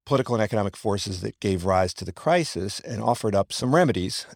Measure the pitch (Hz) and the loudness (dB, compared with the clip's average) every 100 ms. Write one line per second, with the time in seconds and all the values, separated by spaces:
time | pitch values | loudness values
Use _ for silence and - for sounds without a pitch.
0 | - 135 131 117 107 110 101 - 110 101 | -2 0 2 0 0 0 -2 -2 -2 -2
1 | 101 92 104 - 104 92 92 92 92 - | -2 -6 -8 -4 -2 0 2 2 2 -2
2 | 92 - - 175 160 - 95 - - 104 | -10 -4 0 2 2 -4 -6 -8 -8 -4
3 | 117 120 113 98 95 - 127 151 170 95 | 0 0 2 0 0 -2 2 4 4 2
4 | 90 - - | -2 -6 -10